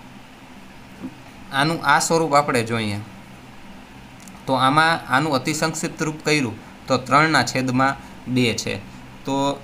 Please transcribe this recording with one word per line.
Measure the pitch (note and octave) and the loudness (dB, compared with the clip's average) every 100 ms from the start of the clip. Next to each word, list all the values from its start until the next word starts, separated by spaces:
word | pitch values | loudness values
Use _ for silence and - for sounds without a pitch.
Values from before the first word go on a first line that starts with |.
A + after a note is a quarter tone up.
| - - - - - - - - - - - - - - - | -20 -20 -20 -20 -20 -20 -20 -20 -20 -14 -14 -14 -20 -20 -6
આનું | C3+ D3+ E3 C#3+ | 0 0 0 4
આ | D#3 | 4
સ્વરૂપ | - E3 D#3+ | 4 2 4
આપણે | C#3+ D3 B2+ | 4 4 2
જોઈએ | A2 A#2 G#2+ G2+ G#2 - - - - - - - - - - - - - - | 0 -2 -2 -4 -8 -16 -20 -20 -20 -20 -20 -20 -20 -20 -20 -20 -18 -10 -2
તો | |
આમાં | C3 C3 D3+ D#3+ E3 - | 2 4 6 4 2 2
આનું | B2+ D#3 B2+ | 2 2 0
અતિસંક્ષિપ્ત | D#3 D3 D#3+ D#3+ D#3+ - | 0 -2 -2 -2 -6 -4
રૂપ | D#3 D#3 D3+ | -6 -2 0
કર્યું | D3+ A#2+ G2+ - - - | 2 0 -6 -14 -10 -2
તો | B2+ | -2
ત્રણના | B2+ C#3 D#3+ D3 | 2 4 4 2
છેદમાં | A#2+ C3 B2+ B2+ C3+ C#3 - - - | 2 -2 0 2 2 0 -10 -14 -2
બે | B2 A#2 | 2 2
છે. | G#2 - G2+ - - - - - | 0 -4 -8 -10 -18 -18 -12 -4
તો | C#3 C#3 C#3 | -2 -2 -4